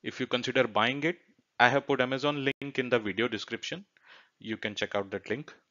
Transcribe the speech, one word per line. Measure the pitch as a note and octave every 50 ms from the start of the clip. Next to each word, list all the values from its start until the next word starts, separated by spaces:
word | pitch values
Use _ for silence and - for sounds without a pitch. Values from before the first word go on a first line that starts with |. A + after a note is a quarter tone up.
| -
If | B2 - -
you | - A#2+
consider | - B2 A#2+ - B2 C3+ B2+ A#2
buying | G#2 G#2 G#2+ A#2+ C3+ C#3+ C#3+
it, | D#3+ F3+ - _ _ _ _ _ _ _ _
I | A#2+ B2
have | B2+ C#3 C3+ -
put | C#3 B2+
Amazon | B2+ B2+ C3+ C3 B2+ D3 D3 D3 C3+
link | C#3 C3+ _ - C#3+ C3+ -
in | B2+ B2
the | B2 A#2+
video | G#2+ G#2 F#2+ G2 A2+ B2
description. | A2+ G2+ - - A#2+ A2 - - D3+ F3 G3+ _ _ _ _ - - - - _ _ _
You | - A2 A2 G#2+
can | - A2 G#2
check | - G#2 G2 -
out | G2+ G2 F#2+
that | G2 G2 - -
link. | G#2 B2+ D3+ - - - _ _